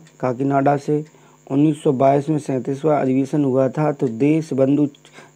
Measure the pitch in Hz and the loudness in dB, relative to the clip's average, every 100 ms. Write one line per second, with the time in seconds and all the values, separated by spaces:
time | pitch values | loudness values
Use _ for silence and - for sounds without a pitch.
0 | - - 127 123 139 139 139 143 139 151 | -8 -8 -6 -2 0 2 2 0 0 -4
1 | 156 _ - _ - 139 151 151 160 127 | -4 _ -20 _ -4 2 2 2 0 2
2 | 135 143 139 151 - 131 117 139 156 147 | 2 2 0 -4 -2 -4 -4 -4 0 0
3 | 135 131 135 151 139 127 131 131 151 147 | 2 0 0 0 0 0 0 0 -2 -2
4 | 135 113 143 160 156 131 135 143 147 - | -4 0 0 0 -2 0 2 2 0 -4
5 | - - - | -20 -20 -20